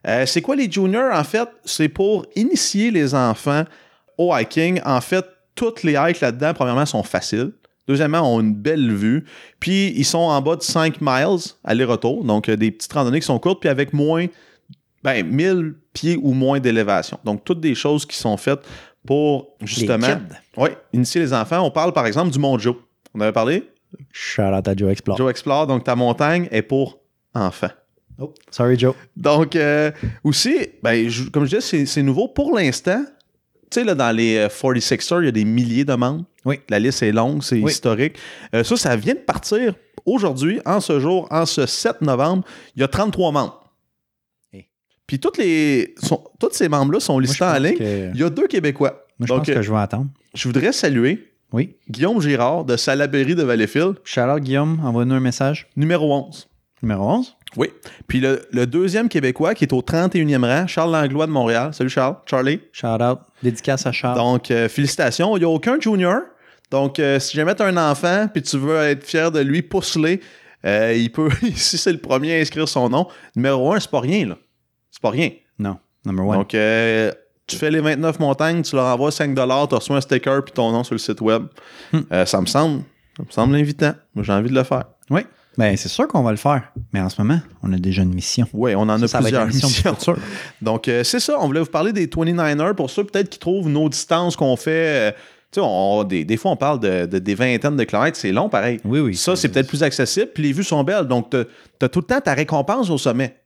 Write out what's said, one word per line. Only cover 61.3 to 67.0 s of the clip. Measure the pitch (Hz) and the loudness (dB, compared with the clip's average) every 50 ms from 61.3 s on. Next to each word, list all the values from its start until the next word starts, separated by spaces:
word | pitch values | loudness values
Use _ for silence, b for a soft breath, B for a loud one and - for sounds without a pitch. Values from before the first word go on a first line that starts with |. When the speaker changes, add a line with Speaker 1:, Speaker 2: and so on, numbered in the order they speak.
Speaker 1:
Montréal. | 151 135 120 113 117 117 127 156 | 0 0 2 2 2 0 0 -4
Salut | 151 - 135 131 | -6 -8 -8 -4
Charles. | - 147 131 135 - - _ | 0 0 0 0 -2 -6 _
Charlie. | - - 131 127 135 151 151 - _ | -4 -2 0 0 0 -2 -2 -6 _
Speaker 2:
Shout | _ - - 117 113 110 | _ -8 -4 -4 0 0
out. | 120 123 131 - - _ _ _ | 0 0 0 -2 -8 _ _ _
Dédicace | - 123 117 113 - 143 135 131 - | -2 -2 -2 -2 -2 -2 -2 -2 -2
à | 127 | -4
Charles. | 120 - - 127 123 117 | -4 -2 -4 -2 0 2
Speaker 1:
Donc, | 117 123 127 120 - - | 2 2 2 0 0 0
euh, | 123 117 113 110 | 0 2 2 0
félicitations. | - - 143 135 - - 156 123 - - 170 208 220 | 0 0 -2 -2 0 0 0 0 2 0 0 0 2
Il | 190 | 2
n'y | 170 | 2
a | 165 | 2
aucun | 160 156 - 233 254 311 | 2 0 0 0 0 0
junior. | - 220 214 190 180 175 190 254 359 - b b b b b b b _ | 0 0 2 2 2 2 2 0 -2 -6 b b b b b b b _
Donc, | 135 135 139 139 135 | -2 0 0 0 0
euh, | - | 0